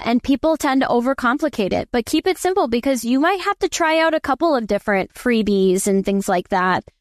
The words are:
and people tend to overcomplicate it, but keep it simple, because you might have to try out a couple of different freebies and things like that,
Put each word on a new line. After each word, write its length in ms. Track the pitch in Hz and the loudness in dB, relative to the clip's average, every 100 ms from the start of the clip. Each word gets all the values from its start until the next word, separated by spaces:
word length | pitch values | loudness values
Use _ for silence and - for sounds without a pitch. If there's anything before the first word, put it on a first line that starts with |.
and 200 | - 240 | -2 0
people 340 | - 277 320 311 | 0 0 0 0
tend 240 | 285 262 | 0 0
to 60 | - | 0
overcomplicate 880 | 240 240 269 254 285 311 - 185 | 0 0 0 0 0 -2 -2 -2
it, 160 | 175 - | -2 -2
but 140 | 247 226 | -4 -2
keep 200 | 311 370 | 0 0
it 120 | 349 | 0
simple, 280 | 359 381 294 | 0 0 0
because 380 | 240 277 262 | 0 0 -2
you 160 | 233 262 | 0 2
might 220 | 320 392 | 2 0
have 160 | 392 403 | -2 -4
to 100 | 381 | -4
try 300 | - 320 320 | 0 0 2
out 160 | 320 | 2
a 60 | 311 | 0
couple 340 | - 269 339 | -2 0 0
of 120 | 269 214 | 0 0
different 460 | 202 - 196 - | -2 0 -2 -2
freebies 720 | - 254 233 208 196 190 185 202 | -4 0 0 2 2 2 2 2
and 160 | 196 | 0
things 280 | 190 196 196 | 0 -2 0
like 180 | 180 - | -2 -2
that, 360 | 190 185 180 - _ | -2 0 -2 -4 _